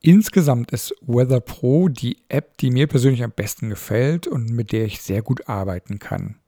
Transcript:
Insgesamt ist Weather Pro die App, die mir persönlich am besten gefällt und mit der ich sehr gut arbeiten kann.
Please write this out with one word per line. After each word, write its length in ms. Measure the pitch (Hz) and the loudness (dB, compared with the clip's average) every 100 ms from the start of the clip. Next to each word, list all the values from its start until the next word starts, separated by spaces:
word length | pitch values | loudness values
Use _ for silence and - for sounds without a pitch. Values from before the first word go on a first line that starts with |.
Insgesamt 680 | 160 190 214 - 147 123 117 | 8 6 6 2 2 0 -2
ist 220 | 120 - - | -6 -8 -10
Weather 380 | - 120 127 131 | 0 2 4 2
Pro 480 | - - 123 143 180 | -2 -4 2 4 2
die 300 | 131 120 - _ | 0 -6 -8 _
App, 300 | 143 - - | -6 -6 -4
die 140 | 131 | 0
mir 160 | 123 151 | 2 2
persönlich 360 | 135 131 127 | 2 2 2
am 80 | 117 | -4
besten 380 | - 107 - 113 | -6 -8 -6 -8
gefällt 580 | 101 - 110 135 165 349 | -8 -2 0 0 -2 -4
und 220 | 147 113 | -6 -4
mit 220 | 117 104 | -4 -2
der 140 | 110 110 | -2 -2
ich 160 | - | -6
sehr 200 | - 98 | -4 -4
gut 280 | 107 131 - | -2 -4 -4
arbeiten 500 | 104 95 90 - 101 | -6 -4 -6 -8 -12
kann. 360 | - 95 95 104 | -8 -8 -8 -12